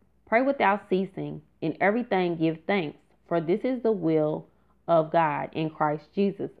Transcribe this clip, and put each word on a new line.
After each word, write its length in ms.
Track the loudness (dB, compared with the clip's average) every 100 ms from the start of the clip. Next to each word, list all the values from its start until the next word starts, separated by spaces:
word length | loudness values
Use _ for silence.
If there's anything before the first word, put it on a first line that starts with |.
| _ _ 0
pray 160 | 2
without 460 | 2 2 2 2 0
ceasing, 540 | -2 -2 -6 -10 -10 -16 -6
in 160 | -4 0
everything 560 | 0 0 0 0 0 0
give 220 | -2 -2 -2
thanks, 320 | -2 -2 -8 _ _ -4
for 120 | -2
this 200 | 0 0
is 220 | 0 -2
the 100 | 0
will 560 | 0 2 2 2 -2 -8 _ _ _ 0
of 240 | 2 2
God 380 | 2 2 -2 -6
in 180 | -4 -4
Christ 420 | -2 -2 -2 -6
Jesus 360 | -2 -2 -2 -8 -12